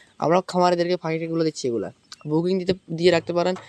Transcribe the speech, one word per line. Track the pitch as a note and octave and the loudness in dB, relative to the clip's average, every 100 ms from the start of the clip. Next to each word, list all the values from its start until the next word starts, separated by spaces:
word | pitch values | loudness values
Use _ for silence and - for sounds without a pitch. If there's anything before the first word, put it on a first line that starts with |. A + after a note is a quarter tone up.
| _ - | _ -4
আমরা | D3 F3 F#3 | 2 2 2
খামারিদেরকে | F3+ F3+ F3 F3 F3+ | 2 2 2 0 -2
পাখিগুলো | D#3+ D#3+ E3 E3 | -2 -4 -4 -2
দিচ্ছি | D#3+ D3+ C3 | -2 -2 -4
এগুলা। | A#2 F#2 - _ - D3 | -4 -4 -10 _ -16 -4
বুকিং | D#3 F3 F#3+ | -2 0 -2
দিতে, | F3+ F#3 - | -2 -4 -6
দিয়ে | E3 F3 | 0 2
রাখতে | E3+ E3 | 2 0
পারেন। | F3 F3 F#3 | -2 -2 -2